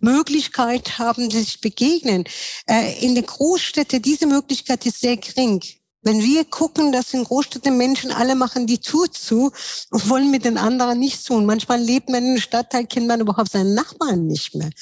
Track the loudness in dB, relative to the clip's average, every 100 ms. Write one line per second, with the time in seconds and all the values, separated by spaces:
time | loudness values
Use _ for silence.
0 | 2 4 2 0 -2 -2 0 -2 -4 -4
1 | -2 0 -2 -2 -2 -4 -6 0 2 2
2 | 0 0 -2 -10 -12 -10 0 0 0 -2
3 | 0 2 0 0 0 2 0 -2 0 0
4 | 0 2 2 2 0 -6 -2 -4 -4 -2
5 | -2 -2 -4 0 2 0 -4 -16 _ _
6 | 0 2 4 2 0 -2 -2 2 2 0
7 | -2 -4 0 -2 -2 -4 0 2 2 0
8 | -2 -2 0 0 0 0 0 -2 0 0
9 | 0 -4 -2 2 2 -2 -10 -12 -6 -2
10 | 2 2 4 2 0 0 0 2 0 0
11 | -2 -4 0 2 2 2 0 0 2 0
12 | 0 0 2 0 0 -2 -2 -4 -2 -2
13 | 0 0 0 0 -2 0 2 0 -2 -4
14 | -2 0 0 -4 -6 -8 -8 -10